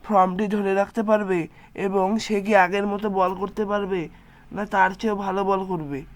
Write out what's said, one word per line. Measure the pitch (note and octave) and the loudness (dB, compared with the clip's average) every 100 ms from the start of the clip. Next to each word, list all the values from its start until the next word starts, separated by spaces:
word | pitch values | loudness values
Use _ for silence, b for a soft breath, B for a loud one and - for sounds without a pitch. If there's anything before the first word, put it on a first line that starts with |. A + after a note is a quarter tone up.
ফর্মটি | - G3+ F#3 F3+ G#3+ | 2 4 4 2 -2
ধরে | G#3 G3 G3 | 0 0 0
রাখতে | G3 A#3 G#3+ | 0 -2 2
পারবে | G#3+ G3 F3+ D#3 B B - G3 | 2 2 -2 -2 B B -6 -2
এবং | G3 F#3+ A3 | 0 0 0
সে | - G#3 | -2 -2
কি | G3 G3+ | 4 4
আগের | F3+ G3+ G3+ | 6 2 -2
মতো | G3+ G#3 F#3+ | -2 -2 0
বল | F#3 F#3 | 0 0
করতে | G3+ G#3 G3+ | -6 -4 -2
পারবে, | G#3 G3 F#3 D#3 b b b b | -2 -2 -4 -4 b b b b
না | F#3+ F#3 | -8 -2
তার | G3 F#3 F#3+ | 2 2 2
চেয়েও | A3+ G3+ | -4 -2
ভালো | G3 F#3+ G3 | -2 -2 0
বল | G3 F#3+ | 0 -2
করবে? | F3+ D3 C#3 - | -6 -6 -8 -10